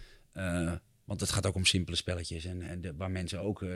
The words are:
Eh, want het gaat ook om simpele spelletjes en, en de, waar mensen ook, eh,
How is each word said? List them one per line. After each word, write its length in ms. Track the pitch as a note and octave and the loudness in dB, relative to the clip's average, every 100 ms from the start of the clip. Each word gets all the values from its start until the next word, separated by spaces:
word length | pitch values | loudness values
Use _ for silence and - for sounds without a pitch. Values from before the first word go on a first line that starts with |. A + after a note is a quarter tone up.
| - - - | -14 -20 -14
Eh, 380 | - F#2 F2 E2+ E2+ - _ - | -4 0 2 2 0 -6 _ -6
want 140 | G2 | -2
het 80 | G2 | 0
gaat 140 | G2+ F#2+ | 2 2
ook 100 | F#2 | 4
om 100 | F2+ | 4
simpele 300 | F#2 D#2+ E2+ | 4 2 0
spelletjes 480 | - F2 E2 E2+ F2+ | 0 -2 -2 -4 -4
en, 160 | F2+ | -4
en 200 | F2 F2 | -4 -4
de, 120 | E2+ D2+ | -4 -4
waar 140 | F#2 | -2
mensen 280 | F#2 F2 F2+ | -2 -2 0
ook, 200 | G2+ G2+ | 0 0
eh, 80 | F#2 | -2